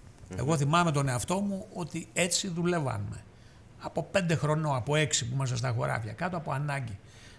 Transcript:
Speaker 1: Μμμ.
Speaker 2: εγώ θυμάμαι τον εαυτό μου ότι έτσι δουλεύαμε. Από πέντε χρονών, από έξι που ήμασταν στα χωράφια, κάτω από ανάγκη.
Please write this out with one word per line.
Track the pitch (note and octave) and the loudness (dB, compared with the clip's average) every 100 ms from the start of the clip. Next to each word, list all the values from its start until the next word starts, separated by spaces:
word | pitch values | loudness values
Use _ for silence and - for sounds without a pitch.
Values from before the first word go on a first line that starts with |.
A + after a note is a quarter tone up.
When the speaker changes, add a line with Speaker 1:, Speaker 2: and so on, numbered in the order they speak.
| - - - | -20 -20 -10
Speaker 1:
Μμμ. | F#2 | -2
Speaker 2:
εγώ | B2+ D#3+ | 2 2
θυμάμαι | C#3+ E3+ E3+ | 4 4 4
τον | C#3+ C3+ | 4 2
εαυτό | B2 - F#3+ | 0 0 0
μου | G3+ F#3+ - | 0 -4 -6
ότι | - E3 E3 - | -8 -6 -8 -4
έτσι | - F3+ - G3 | 0 0 0 -2
δουλεύαμε. | E3+ E3+ F3 C3+ G#2 G#2 - - - - - - - | 0 2 2 0 -2 -6 -8 -14 -20 -20 -20 -20 -14
Από | - - | -6 -4
πέντε | D3 G3 E3+ | 0 0 2
χρονών, | E3 D3+ D#3 D#3 C3 | 2 2 2 2 0
από | A2 D3+ | 2 2
έξι | D3+ - A#2+ | 4 2 0
που | |
ήμασταν | C3+ C3 B2 | 0 0 0
στα | B2+ | 0
χωράφια, | A#2 C3+ A#2+ A2 | 0 0 -2 -4
κάτω | A2 F3+ E3+ | -4 -4 -2
από | D#3+ | -2
ανάγκη. | C#3 D3 C#3 A#2 G2+ - - - | -2 -2 -2 -4 -10 -14 -20 -20